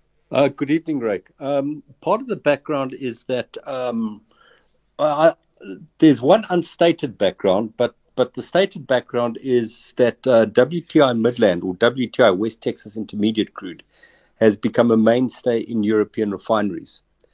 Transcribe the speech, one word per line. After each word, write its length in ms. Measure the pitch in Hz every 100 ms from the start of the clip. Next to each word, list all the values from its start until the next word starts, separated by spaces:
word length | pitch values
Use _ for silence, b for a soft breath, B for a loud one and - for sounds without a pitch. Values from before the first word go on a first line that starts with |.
| _ _ _
Uh, 180 | 123 139
good 220 | 143 139
evening, 300 | 160 160 147
Rick. 320 | 113 95 - _
Um, 420 | 139 143 139 151 - -
part 200 | - 208
of 60 | 254
the 100 | 175
background 560 | - 139 - 143 135
is 320 | 131 131 113 -
that, 320 | 127 117 - -
um, 560 | 131 127 117 113 104 _ b b b b _ _ -
I, 40 |
I, 300 | 151 147 165 - _ _ - 95 170 _
there's 240 | 156 123
one 240 | 127 208 208
unstated 640 | 180 165 - 170 165 143 101
background, 560 | 98 - 98 92 113 -
but, 180 | 120 - _ -
but 200 | 127 -
the 80 |
stated 420 | 110 170 196 170 135
background 540 | 127 - 123 120 113
is 540 | 131 123 110 - - -
that, 300 | 120 - 131
uh, 180 | 117 110
W 360 | 101 131 170
T 200 | - 160
I 120 | 139
Midland 500 | 117 113 120 110 87
or 100 | 92 92
W 280 | 117 131 117
T 140 | -
I 80 | 117
West 320 | 92 110 -
Texas 340 | 131 - 110 107
Intermediate 600 | 101 104 104 110 98 -
crude 260 | 95 82 _ b b b b _
has 160 | 113 101
become 340 | 113 113 120
a 80 | 113
mainstay 600 | 110 120 127 - 127 117
in 240 | 104 113
European 480 | 104 107 104 - 104
refineries. 720 | 95 - 110 104 82 - - _ _ b